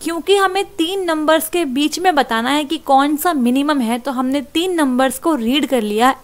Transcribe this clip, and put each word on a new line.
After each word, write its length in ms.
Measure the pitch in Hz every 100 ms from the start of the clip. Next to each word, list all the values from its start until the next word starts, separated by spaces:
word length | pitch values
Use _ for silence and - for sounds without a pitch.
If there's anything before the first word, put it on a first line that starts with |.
क्योंकि 340 | - 339 330 392
हमें 280 | 381 381 392 -
तीन 280 | 330 392
numbers 440 | 359 311 302 320 -
के 160 | 359 311
बीच 320 | 247 302 320
में 160 | 370
बताना 360 | 294 - 226 240
है 140 | 285
कि 140 | 294 320
कौन 380 | - 269 285 302
सा 160 | 359
minimum 460 | 311 240 262 285 294
है, 180 | 226 240
तो 120 | 262
हमने 320 | 247 254 277
तीन 300 | 247 320 381
numbers 440 | 349 277 247 262 -
को 160 | 339 294
read 300 | 226 277 277
कर 160 | 254
लिया 320 | 214 208 247 262